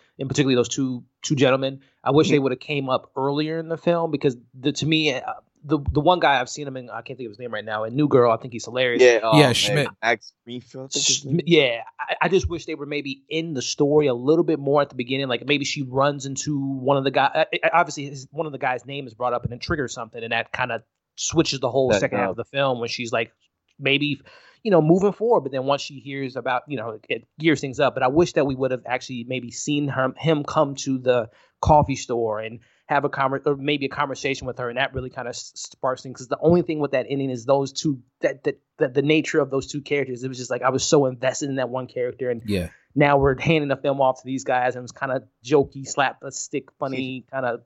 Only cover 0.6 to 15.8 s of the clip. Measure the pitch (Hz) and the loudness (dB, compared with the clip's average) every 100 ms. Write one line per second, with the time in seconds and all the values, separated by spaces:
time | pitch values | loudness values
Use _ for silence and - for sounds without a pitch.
0.6 | 120 - 131 123 - _ - 143 131 135 | 2 0 -4 -4 -12 _ -2 2 4 2
1.6 | 135 135 _ _ 123 143 160 151 135 127 | -2 -8 _ _ 2 4 4 4 2 -4
2.6 | - 143 135 131 - - 135 143 156 165 | -6 -4 -2 -2 -4 -4 -2 -2 -4 -6
3.6 | 160 165 - 170 165 143 143 120 _ 131 | -6 -4 0 0 0 0 0 -2 _ -4
4.6 | 135 - 147 156 151 127 - 113 _ _ | -2 0 2 2 2 -2 -6 -10 _ _
5.6 | 143 151 135 131 151 180 160 135 123 - | -2 -2 0 2 4 4 4 2 0 -8
6.6 | 143 131 120 110 120 131 117 104 120 107 | -10 -10 -12 -14 -12 -12 -12 -12 -8 -8
7.6 | 107 107 110 127 147 135 120 113 127 110 | -6 -4 -2 0 4 6 6 2 -2 -10
8.6 | - 123 127 120 127 113 110 127 135 117 | -6 0 2 8 8 8 6 6 6 4
9.6 | - 147 120 - 113 117 - _ - 123 | 2 0 -2 -2 -2 -2 -4 _ -14 -14
10.6 | - 131 135 143 135 135 143 165 170 160 | -14 -16 -8 -2 0 -2 -2 -2 4 6
11.6 | 131 117 - - 151 175 170 180 - 170 | 6 0 -8 -12 -8 -2 2 2 0 -8
12.6 | - 151 143 147 139 135 - 160 165 135 | -8 -10 -6 -6 -6 -10 -6 -6 -4 -4
13.6 | - - 147 151 147 120 131 165 160 147 | -4 0 4 4 4 0 2 2 4 0
14.6 | 139 147 139 127 123 135 135 120 123 143 | 2 2 2 -4 -4 -2 -2 -2 0 0
15.6 | 139 147 | 0 -6